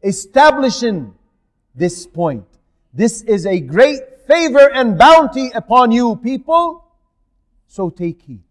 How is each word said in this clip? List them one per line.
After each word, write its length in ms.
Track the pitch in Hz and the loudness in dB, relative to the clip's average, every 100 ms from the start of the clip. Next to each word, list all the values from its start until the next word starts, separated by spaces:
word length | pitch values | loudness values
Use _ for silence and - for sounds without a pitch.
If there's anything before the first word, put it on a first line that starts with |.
establishing 1120 | 196 190 - - 302 277 262 - 240 196 120 _ _ _ _ _ _ | -6 -8 -4 2 4 4 -2 -2 -4 -6 -10 _ _ _ _ _ _
this 320 | 127 175 175 - | -6 -6 -6 -18
point. 400 | 160 170 127 95 _ _ _ _ | -6 -6 -6 -14 _ _ _ _
This 300 | 123 220 - | -4 -4 -4
is 240 | - 202 175 | -4 -4 -2
a 140 | 180 | -6
great 400 | 135 160 269 277 - _ _ | -4 2 2 0 -12 _ _
favor 440 | 320 330 262 277 | 0 0 4 4
and 280 | 262 254 175 | 4 -2 4
bounty 520 | 262 330 302 262 262 | 6 6 4 -4 -8
upon 380 | 233 - 240 247 | -8 -2 2 2
you 260 | 226 247 226 | 2 -2 -4
people, 680 | 240 262 269 330 339 339 _ _ _ _ _ _ _ _ _ | -8 -8 -2 -2 -2 -8 _ _ _ _ _ _ _ _ _
so 220 | - 185 | -8 -8
take 320 | - 175 165 | -6 -10 -10
heed. 220 | _ 117 _ | _ -20 _